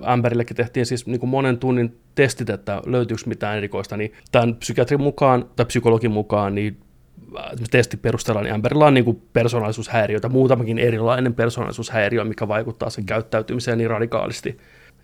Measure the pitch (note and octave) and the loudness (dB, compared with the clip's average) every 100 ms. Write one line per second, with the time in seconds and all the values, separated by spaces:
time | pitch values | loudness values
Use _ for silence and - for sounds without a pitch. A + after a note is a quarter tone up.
0 | G2 B2 A#2 A#2 A#2 A2+ A#2 C3 A#2+ B2 | 0 2 2 0 -2 -4 -4 -2 -2 -4
1 | - A#2+ A#2+ C3 C3+ A#2+ C3 B2+ A#2 - | -4 -4 -2 0 2 0 0 2 0 -4
2 | _ - C3+ - A2+ G2 - G2+ - B2 | _ 0 0 0 -4 -4 -4 -6 -2 0
3 | A#2+ A2 - A2 G#2 G#2 G#2 G2 G2 G#2 | 0 -2 -4 -4 -4 -4 -4 -6 -6 -6
4 | G#2+ - - B2+ A#2 A#2 - B2 B2 C#3+ | -6 -8 0 2 2 0 -4 0 2 2
5 | C#3+ C#3 C#3 B2 - - A#2 B2+ A#2 A2+ | 0 2 4 4 0 -2 -2 2 2 4
6 | A#2 G#2 G#2+ G#2 G2+ G2+ G#2 - _ _ | 2 -2 0 0 0 -2 -4 -6 _ _
7 | _ - - - - B2 A2+ B2+ - A2+ | _ -20 -18 -16 -12 -12 0 2 2 0
8 | A#2+ A2+ - G#2+ A2+ G#2+ G#2+ D3 D3+ C3 | -2 -2 -2 -2 -2 -2 0 4 6 6
9 | A#2+ A2+ - A#2+ A#2 A#2+ G#2+ A2 A2 A#2+ | 4 0 -2 0 2 0 -2 -4 -4 0
10 | G#2 G#2+ A#2 C3 C3 B2 A2+ A#2 A#2+ A2+ | 0 0 0 2 4 4 2 0 0 2
11 | A2+ B2+ B2+ A#2 A#2 A#2+ G2+ G#2 A2+ A2+ | 0 2 0 0 -2 -2 -6 -8 -4 0
12 | G2+ A#2 G#2+ G#2+ G#2 G#2+ A#2+ A#2 A#2+ - | 2 0 -2 -4 -4 -2 -4 -6 -6 -6
13 | G2+ A2 A2+ A2+ A2 A#2+ A#2+ A2+ A2+ A2 | -4 -4 -2 -2 -2 -4 -2 0 0 -2
14 | A#2 A2+ G2 - - - _ _ - _ | -2 -2 -4 -6 -10 -10 _ _ -20 _